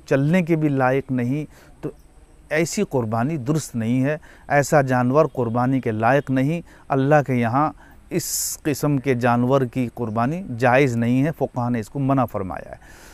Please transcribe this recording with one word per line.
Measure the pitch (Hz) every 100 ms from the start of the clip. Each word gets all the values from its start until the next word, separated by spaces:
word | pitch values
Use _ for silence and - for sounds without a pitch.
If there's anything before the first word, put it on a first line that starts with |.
| -
चलने | 143 143 180
के | 165 165
भी | 151
लायक | 135 127 135 -
नहीं, | 127 120 143 147 - - -
तो | 151 - - - - - -
ऐसी | 151 170 - 196
कुर्बानी | 135 113 113 123 165
दुरुस्त | 117 156 - 120
नहीं | 110 127
है, | 131 151 - - -
ऐसा | 143 139 156
जानवर | 135 127 123 139 156
कुर्बानी | - 117 117 123 135
के | 120
लायक | 110 113 139 139
नहीं, | 131 135 170 - - -
अल्लाह | 139 135 147
के | 135
यहाँ | 127 117 127 151 - - - -
इस | 180 - - - - 156
किस्म | 139 147 143
के | 131 123
जानवर | 123 120 123 139 127
की | 131 120
कुर्बानी | - 117 107 120 170 196
जायज़ | 117 123 123 143 117
नहीं | 117 127
है, | 143
फ़ुक़हा | - 135 - 120
ने | 120
इसको | 107 143
मना | 135 135 120
फरमाया | 104 92 73 -
है। | 64 - - -